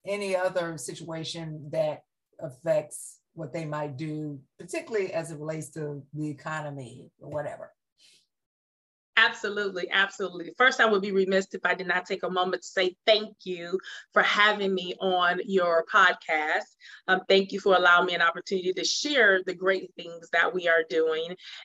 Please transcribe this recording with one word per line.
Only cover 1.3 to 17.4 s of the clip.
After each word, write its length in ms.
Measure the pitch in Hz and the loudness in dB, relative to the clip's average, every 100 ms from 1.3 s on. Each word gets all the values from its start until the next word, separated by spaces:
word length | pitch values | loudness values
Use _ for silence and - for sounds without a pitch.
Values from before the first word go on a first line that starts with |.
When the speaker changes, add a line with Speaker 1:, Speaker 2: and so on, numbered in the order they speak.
| 170 160 151 143 | -10 -10 -12 -8
Speaker 1:
that 340 | 139 151 143 _ _ _ - | -2 -2 -4 _ _ _ -16
affects 800 | - 127 165 156 151 - - - _ 165 | -14 -8 -2 -2 -2 -10 -16 -20 _ -14
what 180 | 160 | -12
they 120 | 170 156 | -8 -8
might 320 | 151 147 135 | -6 -8 -8
do, 420 | 156 151 151 143 - - | -8 -6 -8 -10 -16 -20
particularly 560 | 175 330 320 220 185 | -10 -10 -6 -4 -4
as 160 | 165 160 | -4 -6
it 80 | 151 | -8
relates 320 | 151 156 156 | -8 -8 -10
to 320 | 160 147 143 135 147 | -10 -10 -10 -12 -8
the 120 | 151 | -8
economy 840 | 143 156 156 151 139 120 120 - _ | -8 -10 -8 -8 -10 -14 -16 -20 _
or 100 | - | -10
whatever? 420 | 147 123 - - _ _ _ _ _ _ _ _ _ _ _ _ _ _ - | -8 -8 -10 -16 _ _ _ _ _ _ _ _ _ _ _ _ _ _ 2
Speaker 2:
Absolutely, 680 | 233 233 208 208 202 180 180 | 4 2 -6 -4 -4 -4 -2
absolutely. 640 | 196 196 - 185 175 165 - | 2 0 -2 -8 -8 -8 2
First, 200 | 254 262 | 2 4
I 60 | 226 | 4
would 160 | 202 | 4
be 100 | 208 | 2
remiss 360 | 190 190 190 196 | 2 4 2 0
if 100 | 190 180 | -2 -2
I 80 | |
did 140 | 180 180 | -2 -2
not 180 | 180 180 | -2 -2
take 160 | 190 | -6
a 80 | 180 | -2
moment 320 | 185 185 180 | 0 0 -2
to 60 | - | -4
say 280 | - 185 - - | -2 -2 0 4
thank 280 | 214 208 - 185 | 4 2 -10 -10
you 340 | 175 170 185 - - - | -8 -4 -6 -6 -18 -2
for 80 | 208 | 2
having 540 | 185 202 208 208 196 185 | 4 4 4 4 0 -2
me 180 | 180 - | -4 -4
on 380 | 190 180 175 180 | 0 2 2 2
your 420 | - 190 175 165 160 | 0 2 4 2 4
podcast. 760 | 214 185 170 - 160 156 180 226 _ - - - | 4 4 4 -2 -2 0 -2 -4 _ -20 -8 0
Um, 140 | 185 - | 0 4
thank 240 | 196 | 4